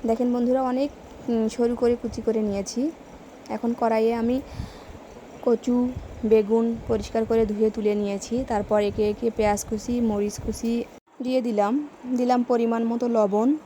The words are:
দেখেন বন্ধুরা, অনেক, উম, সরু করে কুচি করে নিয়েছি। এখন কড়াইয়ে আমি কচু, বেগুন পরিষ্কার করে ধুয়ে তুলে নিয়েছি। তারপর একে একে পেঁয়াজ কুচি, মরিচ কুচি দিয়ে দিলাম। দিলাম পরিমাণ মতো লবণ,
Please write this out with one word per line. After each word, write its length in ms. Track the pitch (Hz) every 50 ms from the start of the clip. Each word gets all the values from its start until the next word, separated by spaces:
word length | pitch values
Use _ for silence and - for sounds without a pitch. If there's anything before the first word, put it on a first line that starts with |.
| -
দেখেন 220 | 226 226 233 247 247
বন্ধুরা, 300 | 240 240 240 240 254 262
অনেক, 280 | 262 254 254 254 277 285 - - - - - - - -
উম, 200 | 233 226 220 220
সরু 260 | - - 233 233 240
করে 220 | 233 247 240 240
কুচি 260 | 233 - 226 - -
করে 180 | 220 233 220 220
নিয়েছি। 480 | 220 208 196 196 196 - - 233 262 320 330 - - - - - - - - - - -
এখন 260 | 220 214 - 233 240
কড়াইয়ে 400 | - 233 226 226 220 220 226 233
আমি 260 | 233 226 233 247 269 - - - - - - - - - - - - - - - - - - - -
কচু, 460 | - 240 233 226 - 254 247 247 247 254 254 - - - - - -
বেগুন 520 | 214 220 220 208 196 226 226 226 233 233 226 - -
পরিষ্কার 360 | 226 214 208 - - 226 220
করে 220 | 214 226 226 226
ধুয়ে 240 | 208 214 202 220 214
তুলে 240 | 214 226 208 208 208
নিয়েছি। 500 | 208 208 202 202 196 - - 226 247 262 -
তারপর 340 | 233 208 202 - 208 208
একে 280 | 208 202 202 - 208 208
একে 200 | 208 - - 226
পেঁয়াজ 340 | 214 - 214 208 208 208 -
কুচি, 360 | - 226 208 - - 240 240
মরিচ 360 | 233 220 208 202 208 208 202 -
কুচি 440 | - 233 214 - - 226 233 233 233 - - - _ _ - -
দিয়ে 180 | 254 254 254 262
দিলাম। 480 | 226 247 214 208 202 202 247 294 294 294 - - - 247 254
দিলাম 240 | 240 247 247 254 247
পরিমাণ 420 | 240 - 247 233 233 226 233 226 233
মতো 240 | 226 233 240 247 240
লবণ, 400 | 233 220 214 202 196 208 226 262 302 302 -